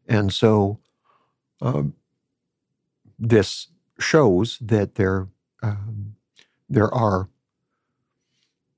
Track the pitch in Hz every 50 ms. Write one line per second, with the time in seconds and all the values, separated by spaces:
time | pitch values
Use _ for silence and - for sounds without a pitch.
0 | _ - 120 104 104 95 - - - 110 110 104 98 101 107 - _ _ _ _
1 | _ _ _ _ _ _ _ _ _ _ _ _ - 123 127 73 71 - - -
2 | _ _ _ _ _ _ _ _ _ _ _ _ _ _ _ _ _ _ _ _
3 | _ - _ - 113 113 117 107 92 - - - - - _ _ _ _ _ -
4 | - - - 160 143 110 90 90 110 117 - - 120 107 120 107 98 - - -
5 | 98 95 95 98 92 95 - _ _ _ _ _ - 110 104 101 101 110 110 104
6 | 101 104 107 - _ _ _ _ _ _ _ _ _ _ 139 110 104 107 - 127
7 | 117 107 95 92 92 - _ _ _ _ _ _ _ _ _ _ _ _ _ _
8 | _ _ _ _ _ _ _ _ _ _ _ _ _ _ _